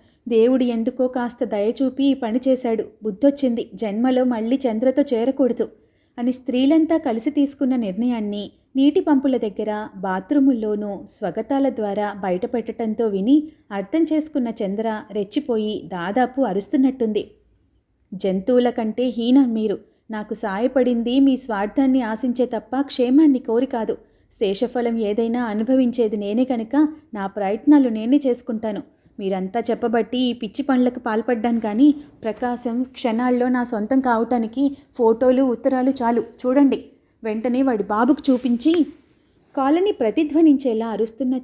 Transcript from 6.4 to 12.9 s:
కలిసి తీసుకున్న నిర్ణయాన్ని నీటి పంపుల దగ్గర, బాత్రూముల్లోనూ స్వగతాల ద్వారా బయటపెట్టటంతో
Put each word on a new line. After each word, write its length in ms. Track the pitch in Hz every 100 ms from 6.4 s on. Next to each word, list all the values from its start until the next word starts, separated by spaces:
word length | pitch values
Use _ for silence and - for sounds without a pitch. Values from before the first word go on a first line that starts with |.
| - 254 269 320 320 320
కలిసి 340 | 302 226 285
తీసుకున్న 460 | 285 277 - 262 254
నిర్ణయాన్ని 760 | 208 185 247 233 208 208 202 - _ 262
నీటి 240 | 277 302
పంపుల 360 | 330 277 269 240
దగ్గర, 520 | 226 196 214 208 214 190
బాత్రూముల్లోనూ 1080 | 190 185 190 294 269 233 214 208 208 196 202
స్వగతాల 600 | - 190 170 226 277 277
ద్వారా 440 | 247 208 202 208
బయటపెట్టటంతో 960 | 202 196 180 240 247 220 214 226